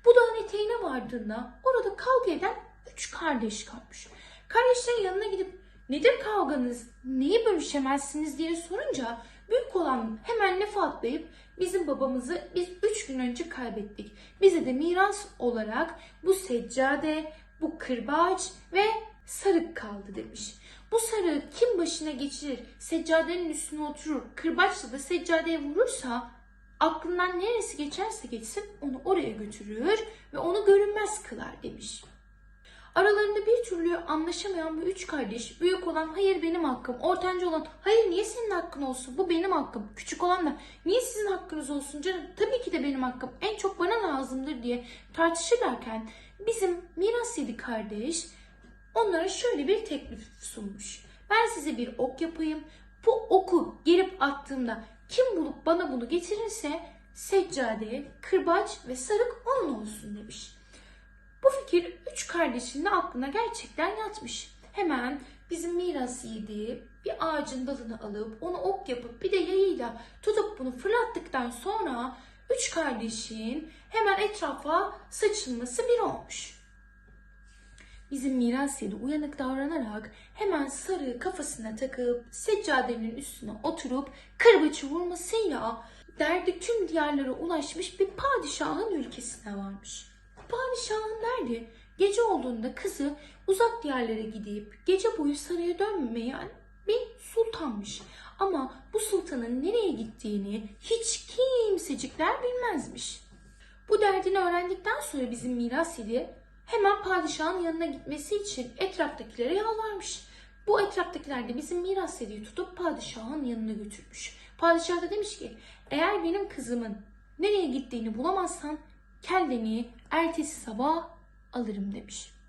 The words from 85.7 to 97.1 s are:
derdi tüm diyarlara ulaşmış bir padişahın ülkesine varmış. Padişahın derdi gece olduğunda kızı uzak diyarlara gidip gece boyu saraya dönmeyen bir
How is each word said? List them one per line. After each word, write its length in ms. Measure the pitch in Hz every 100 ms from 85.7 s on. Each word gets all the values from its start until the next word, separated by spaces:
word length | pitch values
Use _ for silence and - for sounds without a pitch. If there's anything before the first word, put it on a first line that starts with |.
| 233 - - - -
derdi 400 | 302 349 349 359
tüm 280 | - 466 330
diyarlara 440 | 320 294 285 262
ulaşmış 680 | 254 330 330 285 320 370 -
bir 80 | 392
padişahın 840 | - 554 508 294 - 302 311 440
ülkesine 640 | 330 240 - - - 214 202
varmış. 500 | 196 196 - - - - - - -
Padişahın 720 | 466 508 480 - 427 427 440
derdi 460 | 453 508 262 233 233 - - -
gece 240 | 392 415
olduğunda 540 | 466 330 254 226 247 -
kızı 400 | 392 - 285 294 - - -
uzak 360 | 381 466 466
diyarlara 380 | 294 254 226 220
gidip 640 | 220 214 202 208 208 - -
gece 320 | 381 453 453
boyu 180 | 285 285
saraya 440 | - 349 349 349
dönmeyen 720 | 415 392 247 233 233 277 - - - - -
bir 120 | 466 494